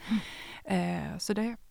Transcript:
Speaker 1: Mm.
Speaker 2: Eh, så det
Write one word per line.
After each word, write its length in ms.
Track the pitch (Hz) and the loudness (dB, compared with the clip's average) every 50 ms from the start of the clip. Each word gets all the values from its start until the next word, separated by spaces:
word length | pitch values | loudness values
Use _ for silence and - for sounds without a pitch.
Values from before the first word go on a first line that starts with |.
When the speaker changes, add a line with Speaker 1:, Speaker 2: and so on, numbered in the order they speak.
| - - 220 208 - - - - - - - - - | 0 2 2 2 2 0 -8 -10 -10 -10 -12 -8 -2
Speaker 1:
Mm. 480 | - 196 180 175 175 175 175 143 147 | 2 2 4 4 4 2 0 0 -2
Speaker 2:
Eh, 60 | - 175 | -4 -4
så 140 | - - 208 | 0 0 2
det 220 | 208 220 233 233 - - - | 2 2 0 -2 -6 -12 -20